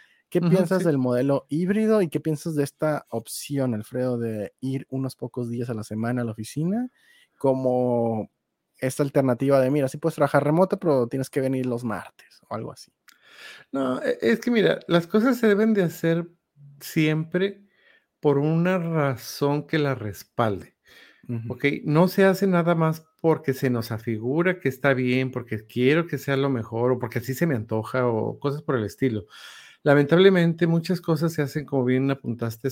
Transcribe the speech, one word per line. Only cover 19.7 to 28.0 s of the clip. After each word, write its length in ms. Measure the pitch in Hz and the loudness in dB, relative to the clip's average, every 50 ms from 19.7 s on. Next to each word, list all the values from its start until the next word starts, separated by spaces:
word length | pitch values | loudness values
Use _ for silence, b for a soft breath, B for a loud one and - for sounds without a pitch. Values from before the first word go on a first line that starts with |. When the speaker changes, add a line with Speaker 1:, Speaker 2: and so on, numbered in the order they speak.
| 165 156 | 0 0
Speaker 2:
la 160 | 147 139 127 | 0 0 -2
respalde, 840 | 107 107 104 92 - - _ _ - 117 107 98 87 - - _ _ b b b b b b b b b b | -4 -6 -8 -8 -10 -16 _ _ 0 0 0 -2 -4 -8 -14 _ _ b b b b b b b b b b
Speaker 1:
Ujú. 240 | 120 113 113 123 | -8 -8 -8 -10
Speaker 2:
¿ok? 120 | 127 - - 143 151 - - | -6 -2 -2 -2 -2 -2 -2
No 240 | 156 147 160 185 180 | 2 4 4 4 4
se 160 | - 196 190 | 4 4 4
hace 240 | 190 185 196 202 190 | 4 4 4 2 2
nada 260 | 180 170 165 170 170 | 2 2 2 2 2
más 320 | 165 160 160 156 160 - _ _ _ | 2 2 0 0 -2 -8 _ _ _
porque 340 | - 160 156 160 - 139 131 | 2 2 2 2 0 -4 -2
se 160 | - 139 127 | 0 0 0
nos 220 | 123 113 113 - | 0 0 -2 -4
afigura 640 | 113 110 - 120 110 107 113 127 143 170 175 185 170 180 | -6 -6 -4 -4 -4 -4 -2 -2 0 2 2 0 0 0
que 100 | - 131 | -2 -4
está 260 | 127 - - 139 131 | -2 0 2 2 2
bien, 360 | 127 127 123 123 131 131 127 | 2 2 0 0 0 0 -2
porque 340 | - 123 117 - 110 107 110 | -4 -8 -8 -6 -8 -8 -8
quiero 440 | - - 120 123 135 151 170 165 170 | -6 -2 2 4 4 4 2 0 -2
que 100 | 147 131 | -6 -6
sea 180 | - 143 139 | -4 -2 0
lo 140 | 135 139 139 | 0 0 0
mejor 400 | 131 113 107 - 110 113 123 127 | -2 -4 -4 -4 -4 -2 0 0
o 80 | 127 113 | 0 -2
porque 220 | 123 113 - 120 | -4 -4 -6 -6
así 140 | - 135 131 | -6 -4 -4
se 120 | - 170 | -2 0
me 80 | 165 131 | 0 0
antoja 540 | 107 110 - 110 110 107 - - 131 | -2 -2 -2 -4 -4 -4 -2 -2 0